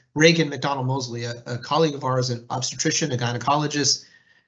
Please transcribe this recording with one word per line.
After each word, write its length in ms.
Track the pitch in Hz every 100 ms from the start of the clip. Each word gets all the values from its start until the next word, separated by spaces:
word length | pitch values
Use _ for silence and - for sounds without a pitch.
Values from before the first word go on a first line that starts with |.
| _
Reagan 340 | 147 165 165 147
McDonald 380 | 139 143 139 127
Mosley, 360 | 135 120 117
a, 180 | 120 123
a 120 | - 120
colleague 380 | - 151 160
of 80 | 139
ours, 260 | 131 127 127
an 160 | 117 -
obstetrician, 640 | 127 - - 160 147 151
a 40 | 123
gynecologist. 840 | 120 120 127 147 147 147 135 - - - _ _